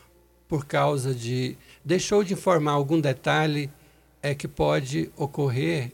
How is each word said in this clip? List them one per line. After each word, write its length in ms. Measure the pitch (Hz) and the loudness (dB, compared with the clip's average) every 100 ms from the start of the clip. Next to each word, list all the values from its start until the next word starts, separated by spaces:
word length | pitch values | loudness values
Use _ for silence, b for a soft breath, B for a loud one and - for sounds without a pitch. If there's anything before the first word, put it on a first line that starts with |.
| B _ _ _ _ | B _ _ _ _
por 160 | 151 | -6
causa 500 | 139 147 143 147 127 | -2 0 2 2 -2
de, 420 | 123 117 127 127 - B B | -4 -4 -2 -4 -6 B B
deixou 400 | - 180 - 208 | -2 -2 2 2
de 80 | 190 | 2
informar 380 | 190 190 170 147 | 0 2 2 4
algum 280 | 147 139 165 | 2 2 2
detalhe, 680 | 143 131 156 147 156 147 139 b b b b _ | 2 0 0 2 2 0 -4 b b b b _
é, 120 | 143 | -6
que 140 | 143 147 | -4 -6
pode 640 | - 151 151 127 156 156 - | -2 2 2 0 -4 -4 -4
ocorrer 760 | 151 - 143 120 160 160 123 | -6 -2 0 0 0 -2 -4